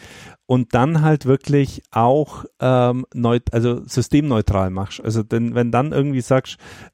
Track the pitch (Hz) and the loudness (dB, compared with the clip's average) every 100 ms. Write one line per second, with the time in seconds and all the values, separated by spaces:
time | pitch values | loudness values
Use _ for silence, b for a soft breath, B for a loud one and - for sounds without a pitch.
0 | B B B B - 127 120 120 139 165 | B B B B -2 -2 0 0 2 2
1 | 156 147 127 135 - 143 135 - - 113 | 2 2 2 0 2 0 0 -6 -6 0
2 | 117 143 147 - - _ 127 127 123 123 | 2 2 -2 -8 -18 _ 0 2 2 -2
3 | 131 127 117 120 - 117 120 120 - - | -6 -4 0 0 0 0 0 -2 -4 -4
4 | 117 147 151 113 - 98 92 92 95 - | 0 0 2 0 2 0 -2 -4 -8 -8
5 | 113 113 107 117 117 120 120 120 151 139 | -4 -4 -2 -2 0 0 0 0 0 -2
6 | 139 135 - 131 - - B B B | -2 -2 0 0 0 -10 B B B